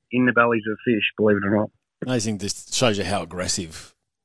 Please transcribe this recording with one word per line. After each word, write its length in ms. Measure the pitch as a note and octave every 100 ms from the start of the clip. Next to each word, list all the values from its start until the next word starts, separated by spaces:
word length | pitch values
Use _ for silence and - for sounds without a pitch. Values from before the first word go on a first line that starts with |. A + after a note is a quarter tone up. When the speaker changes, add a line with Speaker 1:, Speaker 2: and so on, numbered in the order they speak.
| _
Speaker 1:
in 140 | B2 B2+
the 80 |
bellies 280 | A#2 A#2+ A#2 G#2+
of 60 | G#2+ -
fish, 180 | A2 - -
believe 200 | G#2+ G2+
it 60 |
or 120 | G2 G#2
not. 140 | G#2+ _ _ _ -
Speaker 2:
Amazing. 320 | B2+ A2 G2+
This 360 | G2 - -
shows 240 | - B2 G2+
you 40 |
how 200 | F2+ G2+
aggressive, 720 | E2 F2+ F2+ - E2 D#2+ - _ _ _